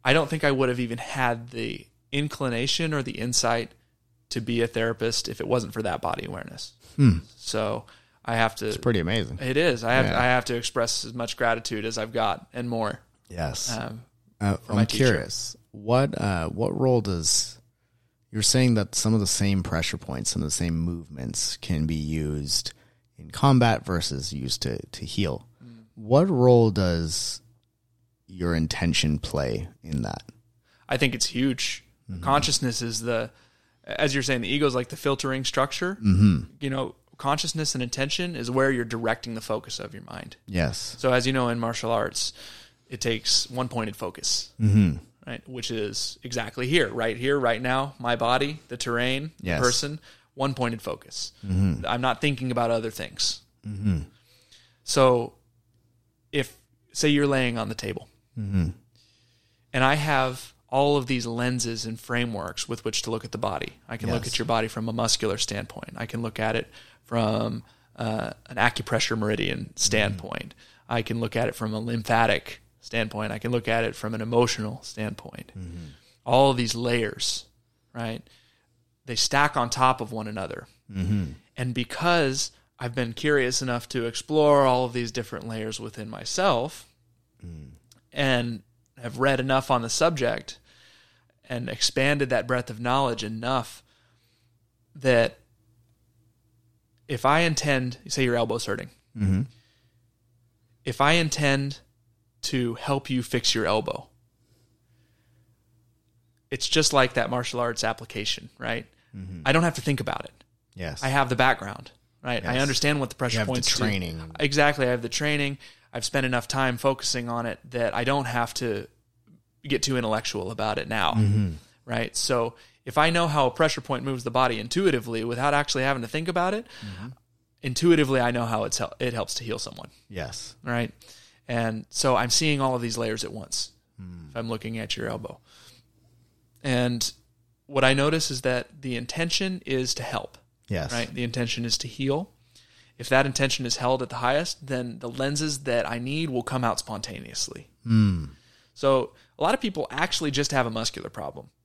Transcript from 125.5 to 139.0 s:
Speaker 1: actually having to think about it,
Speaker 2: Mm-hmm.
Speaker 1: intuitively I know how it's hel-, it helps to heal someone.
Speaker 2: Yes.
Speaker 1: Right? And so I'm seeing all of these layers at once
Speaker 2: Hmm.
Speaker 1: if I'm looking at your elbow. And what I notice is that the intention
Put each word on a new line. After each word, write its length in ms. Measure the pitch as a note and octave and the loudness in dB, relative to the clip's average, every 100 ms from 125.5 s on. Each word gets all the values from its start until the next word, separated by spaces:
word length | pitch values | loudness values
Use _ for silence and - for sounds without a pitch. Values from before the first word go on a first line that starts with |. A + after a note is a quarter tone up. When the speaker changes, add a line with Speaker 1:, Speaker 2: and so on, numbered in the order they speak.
Speaker 1:
actually 300 | C#3+ C#3+ C3+ | 2 2 0
having 180 | C3 C3+ | 0 0
to 60 | A2+ | -2
think 200 | D#3 E3 | -4 -2
about 260 | F3+ F3+ | 0 0
it, 120 | G#3 A#3+ - | -2 -6 -14
Speaker 2:
Mm-hmm. 280 | G#2 F#2 A2+ C3 _ _ _ _ | -12 -12 -12 -16 _ _ _ _
Speaker 1:
intuitively 580 | C#3 B2 E3+ E3 C#3 C3+ | -6 2 6 6 6 4
I 100 | A#2+ | 2
know 160 | A#2+ A#2 | 0 -2
how 180 | A2 | -2
it's 140 | G#2+ - | -2 -2
hel-, 160 | - - | -6 -4
it 120 | B2 | -4
helps 220 | A#2 - | -4 -4
to 100 | - | -6
heal 140 | A#2 A2+ | -6 -6
someone. 300 | - - - _ _ | -8 -12 -18 _ _
Speaker 2:
Yes. 460 | F#2+ C#2 - - - | -10 -8 -10 -14 -12
Speaker 1:
Right? 300 | - A#2+ A#2+ - - - - _ - | -4 -2 -2 -8 -20 -20 -20 _ -6
And 380 | A#2 A#2 A2 - | -2 -2 -4 -8
so 260 | - C#3 A#2+ | -2 2 2
I'm 140 | A#2+ | 2
seeing 300 | - D#3 C#3+ | 2 2 2
all 160 | C3+ B2+ | 0 0
of 60 | |
these 160 | A#2 A2+ | -4 -2
layers 260 | A2+ A2 | -4 -4
at 80 | - | -6
once 400 | A2 E2 - - _ _ - | -10 -8 -6 -6 _ _ -18
Speaker 2:
Hmm. 300 | F#2 F2 D#2 | -16 -14 -12
Speaker 1:
if 60 | A#2 | -8
I'm 120 | A2+ | -6
looking 300 | A2+ A2+ A2+ | -6 -6 -8
at 180 | G#2+ - | -6 -6
your 120 | A2+ | -4
elbow. 320 | A2 - - _ - - - _ _ _ _ _ _ _ _ | -6 -8 -14 _ -20 -20 -20 _ _ _ _ _ _ _ _
And 480 | C#3+ B2 B2 A#2+ - - _ _ _ _ _ | -2 0 0 0 -4 -6 _ _ _ _ _
what 180 | C#3 | 4
I 100 | C3 | 4
notice 360 | C3+ C#3+ D#3+ - | 6 4 2 -2
is 120 | B2+ | -2
that 260 | C3 B2+ - D3 | 0 -2 -4 -12
the 140 | C3+ | -8
intention 640 | A#2+ | -6